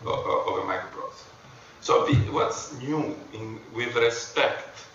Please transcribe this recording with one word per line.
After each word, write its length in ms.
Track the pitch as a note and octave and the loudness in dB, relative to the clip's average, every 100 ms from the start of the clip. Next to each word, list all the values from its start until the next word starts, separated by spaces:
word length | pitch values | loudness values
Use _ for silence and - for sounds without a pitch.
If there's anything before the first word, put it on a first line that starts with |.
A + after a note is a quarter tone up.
| A2+ | -2
o-, 40 | |
o-, 340 | - - - - | -2 0 0 2
over 120 | - | -2
microprocessor. 680 | - - - - - - - - - - - - | -2 -4 -6 -10 -12 -12 -20 -20 -20 -20 -20 -10
So 240 | - - - | 4 4 6
the, 100 | - G2+ | 4 4
what's 420 | - - - - C3 | 2 0 -2 -8 -8
new 360 | C3 D#3 D3+ D3+ - | -2 -2 -2 -6 -12
in, 260 | A2 A2 A2 - | -12 -10 -12 -10
with 220 | A2 A#2+ A#2+ | -6 -2 2
respect 920 | A#2 - - D3 C3+ - - - - | 2 2 -4 2 2 0 -8 -16 -20